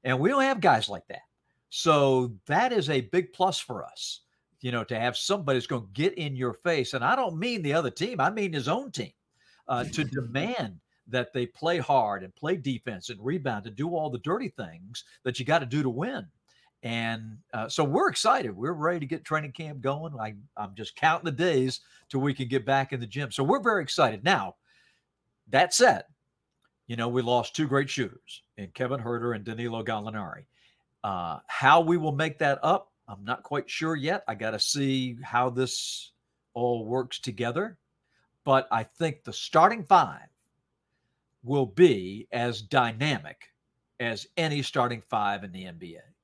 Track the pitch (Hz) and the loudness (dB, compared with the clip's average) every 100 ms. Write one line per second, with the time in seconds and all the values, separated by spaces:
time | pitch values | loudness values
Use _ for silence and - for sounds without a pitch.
0 | 127 127 165 277 269 254 170 117 110 95 | 0 2 2 4 2 4 6 6 2 -8
1 | _ - _ _ _ _ _ - 165 151 | _ -18 _ _ _ _ _ -2 4 6
2 | 139 131 123 104 - 156 247 233 143 143 | 6 4 2 -6 -2 0 2 0 0 -2
3 | 110 180 180 - 185 - - 107 - - | 0 -2 -2 0 0 0 -6 -10 -10 -12
4 | - - _ _ _ _ 127 120 107 113 | -12 -12 _ _ _ _ -6 -4 -4 -2
5 | 120 120 - 196 143 131 - 123 101 101 | -2 -2 -2 -2 2 0 0 -6 -6 -2
6 | 170 - 151 131 123 - 175 160 123 131 | -2 0 -6 -2 -4 -2 -2 0 0 0
7 | 127 254 240 160 233 233 151 151 139 - | 0 2 0 -2 -4 -2 0 2 0 -2
8 | 208 226 135 226 202 156 123 202 277 156 | -4 0 0 0 -2 -2 -2 -2 -4 -8
9 | 113 _ _ _ _ _ - 123 123 - | -10 _ _ _ _ _ -4 -4 -2 -4
10 | 143 127 120 127 190 247 120 87 _ _ | -4 -4 -4 -4 -2 -4 -6 -10 _ _
11 | - 123 117 131 120 - 160 175 131 139 | -6 -4 -4 -4 -6 -2 0 0 4 4
12 | 107 98 92 _ 151 180 135 120 - 98 | 4 -2 -8 _ -4 -2 -2 -4 -6 -8
13 | - 107 110 175 135 107 104 104 156 170 | -10 -8 -4 -4 -2 -4 -6 -6 -4 -2
14 | 156 123 147 208 233 - 95 82 95 117 | -4 -6 -4 -4 -4 -10 -14 -14 -18 -18
15 | - - 127 120 127 160 131 143 135 117 | -18 -8 -6 -6 0 0 2 -2 -2 -2
16 | 208 269 180 _ _ _ _ _ 113 117 | -6 -6 -12 _ _ _ _ _ -6 -4
17 | 113 113 110 110 _ 117 113 - 147 165 | -2 -4 -8 -16 _ -8 -6 0 2 2
18 | 381 - 220 262 - 95 127 170 156 175 | 2 2 2 2 0 -4 -6 -2 -2 -2
19 | 139 160 - 156 151 123 156 143 127 143 | -4 -8 -2 -4 -4 -12 -12 -4 -2 -2
20 | 160 135 107 101 120 - 208 196 110 - | -6 -8 -8 -10 -16 -10 -10 -8 -12 0
21 | 160 165 170 131 180 143 131 - _ - | 2 2 -2 0 2 4 2 -2 _ -20
22 | _ 135 143 135 127 131 107 135 135 127 | _ -2 0 -2 -2 -2 2 2 2 -6
23 | 117 135 139 - 139 269 233 208 143 - | -8 -6 -6 -2 2 4 4 0 0 2
24 | 135 107 135 180 95 - _ _ _ _ | 2 4 2 2 0 -10 _ _ _ _
25 | _ _ _ _ _ 131 180 - 240 110 | _ _ _ _ _ 4 4 6 6 6
26 | - _ _ _ _ _ _ _ _ 120 | -2 _ _ _ _ _ _ _ _ -4
27 | 117 123 120 123 117 - 151 139 135 - | 0 0 2 2 2 -2 2 2 0 -2
28 | 107 - - - _ - 98 - 127 135 | -4 -6 -20 -20 _ -14 -14 -4 -4 -2
29 | 113 120 120 113 101 113 120 113 107 110 | -4 -4 -2 -4 -6 -6 -6 -4 -4 -4
30 | 107 110 92 - 143 _ _ _ _ _ | -4 -8 -8 -12 -18 _ _ _ _ _
31 | 107 92 87 76 - - 135 160 165 175 | -6 -4 -4 -8 -8 2 6 8 6 2
32 | 156 139 160 147 147 139 151 190 - _ | 0 -2 -4 0 0 2 2 0 -2 _
33 | - 98 101 123 - 147 - - 160 160 | -20 -14 -8 -8 -2 -2 -2 -4 -2 -2
34 | 139 196 - 107 110 107 - 147 139 135 | -2 -2 -2 -4 -2 -2 -2 0 2 2
35 | 127 120 139 120 127 123 131 - - - | -2 -6 -2 2 2 2 0 -2 -8 -10
36 | - _ _ _ _ 120 120 120 110 123 | -14 _ _ _ _ -2 0 0 -2 -4
37 | 127 - - 104 120 127 214 185 _ _ | -4 -8 -8 -4 -2 -2 -4 -6 _ _
38 | _ _ _ _ - 131 131 113 110 _ | _ _ _ _ 4 4 4 -2 -4 _
39 | 165 - - - - 160 180 226 170 185 | -4 -4 -10 -10 2 6 6 4 6 6
40 | 143 139 - _ _ _ _ _ _ _ | 6 -2 -16 _ _ _ _ _ _ _
41 | _ _ _ _ 120 139 127 98 180 107 | _ _ _ _ -2 0 0 8 8 8
42 | 92 98 - 120 120 113 107 139 117 113 | -2 -10 -8 -2 -2 -4 0 2 2 0
43 | 147 127 76 - - _ _ _ _ _ | -2 -2 -6 -18 -20 _ _ _ _ _
44 | 120 110 - - 160 147 127 143 120 117 | -4 -4 -8 -2 0 0 -2 0 0 0
45 | - 113 104 101 98 92 92 85 87 80 | -4 0 0 -2 -8 -12 -14 -14 -14 -16
46 | - _ | -20 _